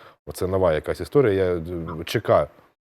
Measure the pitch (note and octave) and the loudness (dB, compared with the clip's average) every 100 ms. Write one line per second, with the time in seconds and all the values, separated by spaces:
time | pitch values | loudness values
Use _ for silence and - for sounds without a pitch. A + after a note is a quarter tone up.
0 | - _ - - F2+ F#2+ F#2 D#2 D#2 D#2+ | -20 _ -16 -8 -4 2 2 2 -2 -6
1 | F#2 D3 A#2+ F#2+ F#2 F2 E2 F2 E2 D#2+ | 0 2 4 2 0 -2 -4 -8 -8 -10
2 | E2 A#2+ - G2 D2 - _ _ | -6 -4 2 2 2 -6 _ _